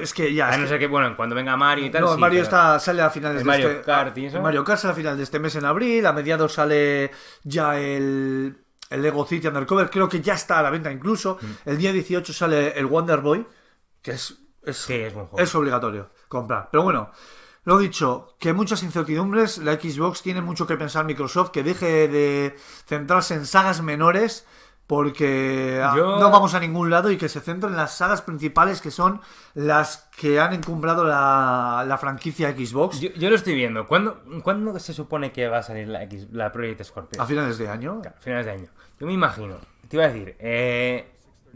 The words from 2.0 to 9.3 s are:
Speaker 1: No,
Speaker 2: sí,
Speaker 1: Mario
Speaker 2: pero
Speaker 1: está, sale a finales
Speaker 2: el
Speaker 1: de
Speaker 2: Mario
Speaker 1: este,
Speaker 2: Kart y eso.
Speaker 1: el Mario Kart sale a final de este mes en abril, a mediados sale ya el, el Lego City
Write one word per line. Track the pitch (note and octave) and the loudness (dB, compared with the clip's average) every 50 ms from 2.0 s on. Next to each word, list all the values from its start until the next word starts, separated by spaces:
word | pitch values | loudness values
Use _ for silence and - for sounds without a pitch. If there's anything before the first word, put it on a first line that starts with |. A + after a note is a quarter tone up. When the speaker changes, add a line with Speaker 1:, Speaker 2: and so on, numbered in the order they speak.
| F3 | 2
Speaker 1:
No, | F3 D#3+ | 2 4
Speaker 2:
sí, | D#3 | 6
Speaker 1:
Mario | F3 F3 F3+ F3+ | 6 6 6 4
Speaker 2:
pero | E3+ | 4
Speaker 1:
está, | - F#3 F3+ E3+ D#3+ D3+ D3 | 4 6 6 6 6 6 4
sale | - F#3 F3 E3+ D#3+ | 2 0 2 2 2
a | D3+ | 2
finales | - D3+ D3 D3+ D3 C#3 | 0 -2 -4 -4 -2 0
Speaker 2:
el | B2 | 2
Speaker 1:
de | C#3+ | 2
Speaker 2:
Mario | C#3+ C#3 C3 C3+ | 4 4 4 2
Speaker 1:
este, | C#3+ C#3+ - | 0 0 0
Speaker 2:
Kart | D3+ C#3+ C#3+ C3+ C3+ A2 B2+ | 2 2 2 2 0 -4 -6
y | C3+ | -8
eso. | C#3 C#3 | -6 -4
Speaker 1:
el | F3 F#3+ | -2 0
Mario | D#3+ D3 C#3+ C#3+ | 0 2 2 2
Kart | G3+ G#3 G3 | 2 0 0
sale | - F#3+ E3+ | 0 -2 -2
a | |
final | E3+ D#3 D#3 C#3 | -2 -4 -4 -4
de | C#3 C#3 | -4 -4
este | - - D3 | -4 -4 -4
mes | D#3 D#3+ D3+ | -4 -4 -4
en | D#3 C#3+ | -2 -2
abril, | C#3+ D3+ G3 B3 B3 A#3 A#3 G#3+ | 0 0 0 2 2 2 2 2
a | E3+ D3 | 2 2
mediados | D3+ C#3+ D3 D#3+ D#3 D#3 D3+ - | 0 0 -2 0 0 0 0 0
sale | E3 D3 D3+ D3+ D3 D3 C#3+ C#3+ C#3 C#3 C#3 - - - - - - - | 0 0 2 4 2 2 2 2 0 -2 -4 -6 -12 -20 -20 -20 -18 -12
ya | D3 C#3 E3+ D#3 D3 D3 C#3+ | -6 -2 0 0 0 0 -2
el, | C#3+ C#3+ C#3 C#3 C#3 C3+ C3+ C3+ C3+ C3+ C3 C3+ C3+ C3+ C3+ - _ _ _ _ - - | -2 -4 -2 -2 -2 -2 0 -2 -2 -2 -2 -2 -4 -6 -8 -12 _ _ _ _ -12 -8
el | C3 C3+ C#3+ | -4 -2 0
Lego | D3+ C#3+ D3 C#3+ | 0 0 0 -2
City | - | -2